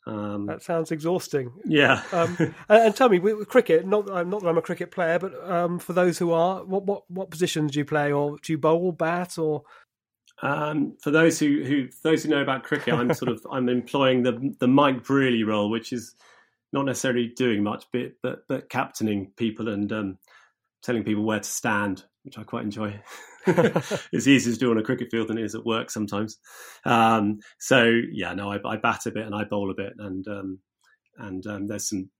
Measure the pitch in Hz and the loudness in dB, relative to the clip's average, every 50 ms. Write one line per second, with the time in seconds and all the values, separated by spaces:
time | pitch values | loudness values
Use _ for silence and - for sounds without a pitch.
0 | _ 117 110 104 104 104 101 104 101 104 - 165 - - 175 165 165 - 170 156 | _ -8 -8 -8 -6 -6 -6 -6 -6 -8 -8 -10 -8 -4 -4 -4 -2 -4 -6 -6
1 | 147 165 180 175 - - - 143 131 123 123 180 - 233 156 147 143 123 135 - | -2 -2 -2 -2 -4 -4 -4 -4 -4 -6 -10 -12 -4 0 4 6 6 6 4 2
2 | - - - 175 170 165 175 - 165 139 - - - _ 214 226 233 220 208 - | 0 -4 0 0 0 0 0 -2 -2 -2 -2 -10 2 _ 8 8 8 6 4 6
3 | 262 247 202 180 170 208 220 214 208 - - 254 - - 165 160 180 190 196 208 | 6 6 6 6 4 2 0 0 -6 2 4 4 6 6 4 4 4 4 0 0
4 | 208 196 196 180 175 180 190 214 190 170 165 165 165 - 180 170 175 175 - - | 0 -2 -2 -4 -2 -2 -4 -2 0 2 2 2 0 -2 -6 -6 -6 -8 -4 -2
5 | 180 160 165 180 170 190 - - - 175 185 170 175 170 175 175 - - 175 170 | 0 0 0 0 -2 -4 -10 -10 -8 -2 -2 0 0 0 -2 -4 -6 -4 0 2
6 | 180 180 165 - 180 170 165 165 165 180 190 185 - 190 185 196 196 190 202 - | 2 2 2 2 0 0 2 2 2 2 0 -2 -6 -4 -4 -4 -2 -2 -4 -4
7 | _ _ 175 185 190 185 165 156 180 170 - 165 151 151 135 147 147 139 156 151 | _ _ -10 -10 -10 -10 -4 -2 -2 0 0 0 -2 0 0 -2 -4 -2 0 0
8 | 147 147 147 143 143 147 147 - - - 165 156 143 156 160 170 180 185 170 - | 0 2 0 0 0 -2 -4 -8 -6 -6 -4 0 2 2 2 2 2 -2 -2 -2
9 | 165 160 175 175 180 175 - - 160 156 151 143 - _ - - _ _ _ _ | -2 -2 -2 -2 -4 -6 -6 -4 -2 -2 -2 -4 -6 _ -20 -20 _ _ _ _
10 | _ _ _ _ _ _ _ - - 135 143 151 151 151 151 156 135 - - _ | _ _ _ _ _ _ _ -6 -4 -4 -2 -2 -2 -2 -2 -2 -2 -4 -6 _
11 | - 151 143 156 165 165 160 - 160 147 143 147 147 127 143 143 131 123 - - | -4 2 4 6 6 6 4 4 2 2 2 2 0 0 0 -2 -2 -4 -10 -4
12 | - 160 160 156 - 156 151 143 139 135 131 131 - - - 139 - - - 139 | 0 2 2 2 2 0 0 2 2 0 -2 -4 -2 -4 -4 -2 0 0 0 2
13 | 123 127 160 - - 127 117 104 - - - 135 127 123 123 123 120 - - 143 | 2 0 0 0 0 -4 -4 -4 -8 -8 -4 -2 0 2 0 0 -2 0 0 2
14 | 139 131 131 127 120 127 117 110 131 139 - _ 131 127 131 139 147 143 135 120 | 4 4 4 4 2 2 0 0 -4 -6 -4 _ 2 4 6 6 6 4 2 0
15 | 117 - 139 139 135 131 123 113 110 104 110 107 104 104 113 117 113 - 127 120 | -2 0 2 4 4 4 2 2 0 0 2 2 2 0 0 -4 -4 -6 -10 -10
16 | 107 - _ _ _ _ _ _ _ _ _ _ _ _ - 139 139 135 123 - | -10 -12 _ _ _ _ _ _ _ _ _ _ _ _ -4 -2 -2 -2 -2 -2
17 | - 135 123 123 120 117 120 - 127 123 113 101 104 104 107 - - _ - 123 | 0 0 2 2 0 -2 -2 0 2 2 2 2 0 -2 -2 -6 -12 _ -6 -4
18 | 123 - - _ - 127 - - _ _ 131 131 - _ - 123 135 - _ - | -4 -4 -10 _ -6 -6 -6 -6 _ _ -6 -6 -6 _ -4 -4 -4 -4 _ -4
19 | 107 110 104 101 95 95 _ - 117 113 110 - 110 113 104 101 104 101 110 107 | -2 -2 -2 -2 -4 -8 _ -8 -6 -6 -6 -6 -6 -6 -4 -4 -4 -4 -4 -4
20 | 107 98 95 _ _ _ _ _ _ _ _ _ _ _ _ _ - - 123 113 | -4 -6 -8 _ _ _ _ _ _ _ _ _ _ _ _ _ -6 -4 -2 -2
21 | 101 113 107 104 104 110 107 104 104 - - - - 120 107 101 104 101 95 92 | 0 -2 -2 0 0 0 -2 -2 -4 -6 -10 -4 -2 0 0 0 0 -2 -4 -6
22 | - _ _ _ _ - - - 110 - - 117 117 107 101 110 107 104 101 104 | -10 _ _ _ _ -20 -18 -16 -14 -10 -10 -8 -6 -6 -6 -6 -8 -8 -8 -10
23 | - - - - - - - - - - 175 180 156 117 - 170 - - 214 165 | -16 -18 -20 -20 -20 -20 -20 -4 0 0 2 4 2 2 2 -2 -4 -4 -8 -8
24 | - - - 135 117 131 139 127 110 120 117 107 131 123 113 110 107 - 131 120 | -8 -4 -4 0 4 6 6 6 4 0 -2 0 0 2 2 2 0 -2 -4 -4
25 | 120 - - 117 113 110 110 113 113 104 101 110 - 117 110 110 123 - - 113 | -4 -4 -4 -4 -2 -2 -4 -4 -4 -6 -8 -6 -4 -4 -2 -2 -4 -6 -6 -6
26 | 107 101 - 101 110 107 - _ _ - - - - - - - _ - 120 117 | -6 -4 -2 -4 -4 -4 -6 _ _ -20 -20 -20 -20 -20 -20 -8 _ 2 4 6
27 | 113 113 113 110 104 101 107 104 - - - _ - - 139 131 117 117 117 117 | 6 6 4 4 2 0 -2 -4 -8 -20 -20 _ 0 4 4 6 6 6 4 2
28 | 117 - - - 90 87 90 95 101 101 101 101 101 - 110 110 - 120 110 - | 0 -2 -6 -8 -6 -6 -6 -8 -6 -6 -6 -6 -6 -6 -6 -2 0 0 -2 0
29 | - 117 - 110 110 107 101 104 104 101 - 101 101 95 92 - 98 101 - - | -4 -8 -6 -6 -8 -6 -6 -6 -6 -4 -4 -4 -4 -4 -6 -8 -10 -12 -12 -12
30 | 104 101 92 92 92 107 104 101 98 95 95 95 _ _ _ _ _ _ _ _ | -12 -10 -10 -10 -10 -10 -10 -10 -10 -12 -12 -14 _ _ _ _ _ _ _ _
31 | _ _ _ - 117 101 92 92 92 107 104 98 98 101 104 104 - - - 95 | _ _ _ -16 -14 -12 -12 -10 -10 -10 -8 -8 -6 -6 -6 -6 -6 -6 -6 -6
32 | 95 95 _ _ | -8 -8 _ _